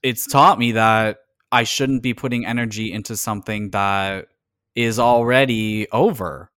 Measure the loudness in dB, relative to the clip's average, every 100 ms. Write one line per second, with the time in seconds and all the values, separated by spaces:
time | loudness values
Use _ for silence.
0 | -4 -4 0 6 6 6 0 2 4 4
1 | 0 -4 _ _ _ 0 0 -2 -2 0
2 | -2 -4 -4 -4 -4 -4 -4 -6 -6 -8
3 | -8 -8 -6 -6 -6 -8 -4 -2 0 0
4 | -2 -6 -12 _ _ _ _ -2 -2 2
5 | 2 4 4 2 2 0 -2 -4 -2 2
6 | 2 0 -8 -10 -16